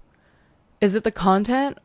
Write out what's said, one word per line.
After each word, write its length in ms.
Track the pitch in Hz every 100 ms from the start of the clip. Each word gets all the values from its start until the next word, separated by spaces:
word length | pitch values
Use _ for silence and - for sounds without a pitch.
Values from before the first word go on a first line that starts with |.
| - _ _ _ _ _ _ -
Is 140 | 208
it 100 | 208
the 80 | 220
content 680 | - 185 190 208 254 277 -